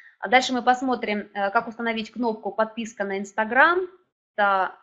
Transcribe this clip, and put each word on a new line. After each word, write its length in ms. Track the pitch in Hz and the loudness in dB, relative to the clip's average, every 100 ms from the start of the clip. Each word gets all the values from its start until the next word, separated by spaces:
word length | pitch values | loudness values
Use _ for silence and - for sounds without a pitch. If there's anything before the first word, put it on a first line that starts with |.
| - - | -20 -10
А 80 | - | 4
дальше 260 | 247 254 | 4 4
мы 80 | 254 | -2
посмотрим, 720 | 240 254 269 240 220 208 196 | 2 0 0 -2 -2 -4 -6
э, 160 | 202 196 | -4 0
как 180 | 226 233 | 0 -2
установить 440 | 220 233 220 220 | -6 -4 -4 -6
кнопку 400 | 220 240 220 202 | -4 -4 -4 -6
«Подписка 520 | 196 220 233 214 - | -2 -4 -4 -10 -6
на 140 | 196 196 | -6 -4
Instagram». 680 | 202 - 214 240 311 359 370 - _ _ _ - | -6 -4 0 4 4 4 -2 -10 _ _ _ 0
Это, 400 | 202 190 185 - | 2 2 0 -6